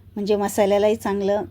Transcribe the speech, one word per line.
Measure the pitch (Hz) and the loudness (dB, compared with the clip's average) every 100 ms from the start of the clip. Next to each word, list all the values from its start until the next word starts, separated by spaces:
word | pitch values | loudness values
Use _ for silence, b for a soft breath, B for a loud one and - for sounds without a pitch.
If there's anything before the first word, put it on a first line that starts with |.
| - | -14
म्हणजे | - 202 208 | -6 -2 0
मसाल्यालाही | 202 226 196 202 208 220 | 0 0 2 4 2 0
चांगलं | 208 196 196 208 180 | -2 -2 -2 -2 -4